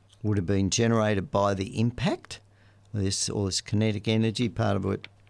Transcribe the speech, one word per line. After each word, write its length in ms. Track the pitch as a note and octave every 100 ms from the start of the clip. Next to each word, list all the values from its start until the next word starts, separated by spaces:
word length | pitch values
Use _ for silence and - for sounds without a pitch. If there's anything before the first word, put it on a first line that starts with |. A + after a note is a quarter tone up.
| _ _
would 140 | G#2 G#2
have 80 | F2
been 240 | G2 G2
generated 600 | - A2+ A2+ G#2+ G2+ F2
by 220 | G2+ G2+
the 260 | G2 G2 -
impact, 600 | A#2 - D3+ F4 - - - _ - _ _
this, 360 | G#2 G2 G2+ -
all 160 | - G2
this 160 | -
kinetic 460 | - G#2 A2 G#2 A2+
energy, 420 | A2 A2+ G#2 A#2+
part 260 | - A2 G2
of 100 | G2
it 220 | G2+ - -